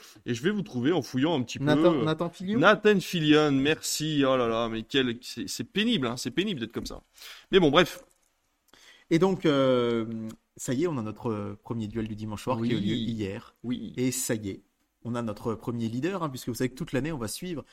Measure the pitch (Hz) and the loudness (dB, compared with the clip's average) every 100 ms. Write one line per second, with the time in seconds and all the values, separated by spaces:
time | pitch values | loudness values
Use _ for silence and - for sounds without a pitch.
0 | - - - 117 156 214 - 123 123 170 | -18 -10 -6 -2 -2 -2 -4 -2 0 0
1 | 120 127 151 156 120 - 143 147 170 156 | 0 0 0 0 -2 -2 2 4 4 4
2 | 156 156 170 - 185 220 190 208 214 202 | 2 -2 -4 -6 -2 4 6 6 4 4
3 | - 180 151 151 151 135 139 156 - - | 2 0 6 6 6 4 2 0 -4 -4
4 | 151 151 135 131 117 113 117 110 110 139 | 0 2 4 2 2 0 -2 -4 -2 0
5 | 127 117 - - - - - 190 220 214 | 0 -2 -8 -10 -8 -8 -4 -2 0 0
6 | 123 123 139 120 208 151 110 117 101 101 | 0 -4 -4 -2 -2 -2 -6 -8 -10 -12
7 | - - - - - 185 160 151 170 - | -18 -20 -20 -20 2 6 8 6 4 0
8 | - _ _ _ _ _ _ - - - | -20 _ _ _ _ _ _ -20 -20 -18
9 | - 165 190 185 165 139 131 127 120 117 | 0 2 4 2 2 4 4 4 2 0
10 | 113 113 110 113 _ - - 127 175 139 | -2 -6 -8 -12 _ -10 -4 0 0 -2
11 | 107 107 123 107 101 101 - 117 104 113 | -4 -4 -4 -4 -4 -8 -8 -6 -4 -4
12 | 110 104 107 104 - 120 117 113 104 117 | -6 -6 -8 -6 -4 -2 0 0 0 -2
13 | 117 113 98 107 - _ 117 123 107 - | -2 -4 -4 -8 -12 _ -8 -6 -6 -4
14 | 127 123 - 113 101 92 _ _ _ _ | -2 -2 -4 -4 -6 -10 _ _ _ _
15 | 120 120 117 104 - 107 - 117 113 120 | -6 -4 -4 -4 -4 -4 -6 -4 -4 -4
16 | 156 196 160 131 - 120 131 - 165 131 | -4 -4 -6 -6 -8 -4 -4 -4 -4 -4
17 | 143 151 107 - 180 151 - | -2 -4 -6 -8 -8 -8 -12